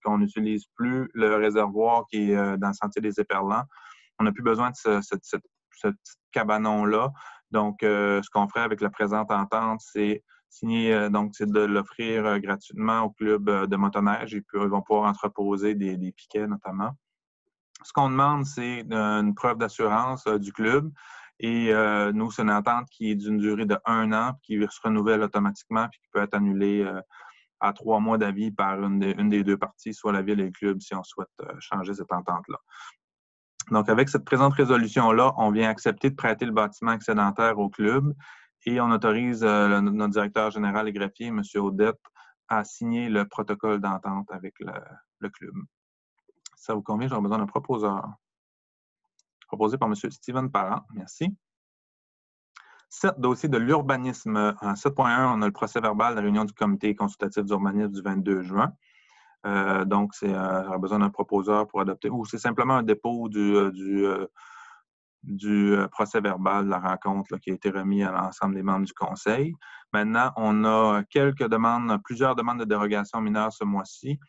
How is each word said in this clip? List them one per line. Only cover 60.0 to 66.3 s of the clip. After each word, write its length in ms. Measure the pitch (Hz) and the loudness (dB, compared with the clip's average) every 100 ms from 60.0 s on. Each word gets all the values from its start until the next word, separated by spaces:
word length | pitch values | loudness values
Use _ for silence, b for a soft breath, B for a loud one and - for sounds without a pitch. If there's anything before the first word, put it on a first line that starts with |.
| 101 - | 0 -2
c'est, 180 | 101 | -4
euh, 300 | 95 92 95 | -2 -2 -4
j'aurais 160 | 95 92 | -4 -4
besoin 200 | 95 104 | -2 0
d'un 120 | 101 | 0
proposeur 560 | 101 101 101 98 104 107 | -2 -2 -2 2 0 0
pour 140 | 101 | -2
adopter, 280 | 98 95 104 | -2 -2 -4
ou 160 | 120 107 | -4 -6
c'est 140 | 113 | -6
simplement 380 | 123 117 123 131 | -4 0 2 2
un 60 | |
dépôt 460 | 110 107 120 120 113 | 2 0 0 -4 -4
du, 260 | 104 101 101 | 0 4 4
euh, 160 | 98 | 2
du, 340 | 92 98 98 98 | -2 -2 0 0
euh, 200 | 95 95 _ B B B B B _ _ _ | 0 -6 _ B B B B B _ _ _
du, 540 | - 98 104 104 101 101 | -10 -6 0 4 6 4
euh, 120 | 98 | 2
procès 320 | - 107 113 | -2 -2 0
verbal 460 | 101 | 0